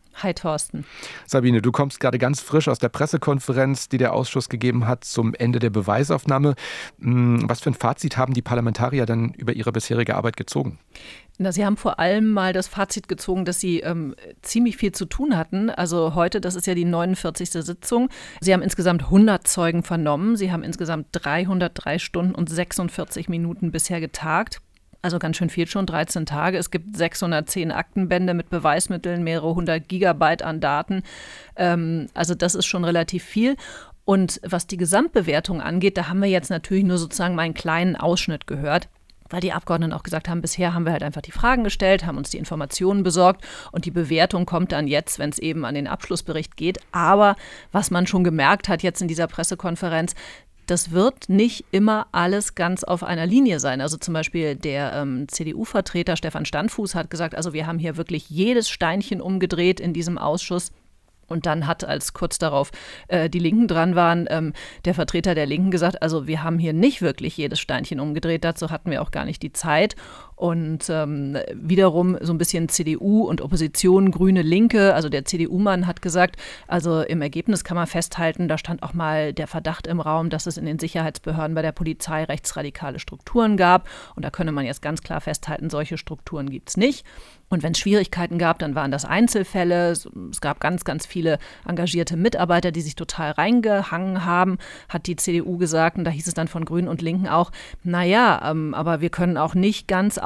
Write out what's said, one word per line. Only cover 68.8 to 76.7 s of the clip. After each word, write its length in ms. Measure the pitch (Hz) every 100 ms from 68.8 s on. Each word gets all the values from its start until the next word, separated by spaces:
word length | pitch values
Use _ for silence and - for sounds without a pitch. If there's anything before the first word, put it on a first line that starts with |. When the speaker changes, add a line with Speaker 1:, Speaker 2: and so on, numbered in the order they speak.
| -
Speaker 1:
wir 100 | 175
auch 100 | -
gar 140 | - 139
nicht 180 | -
die 80 | 151
Zeit. 460 | - 170 151 202 - - - - -
Und, 500 | 175 170 160 156 -
ähm, 460 | 160 151 147 139 139 -
wiederum 600 | - 160 180 190 160 180 185
so 100 | 165
ein 60 | 165
bisschen 320 | 170 175 165
C 140 | -
D 120 | 156 156
U 280 | 196 214
und 180 | 226 -
Opposition, 720 | - 175 156 - 185 185 196
Grüne, 320 | 175 190 190
Linke, 500 | 156 175 233 226 196
also 160 | 160 151
der 160 | 139 131
C-D-U-Mann 600 | 180 165 180 208 180 180
hat 160 | 175
gesagt, 320 | 185 170 180 - - -
also 340 | -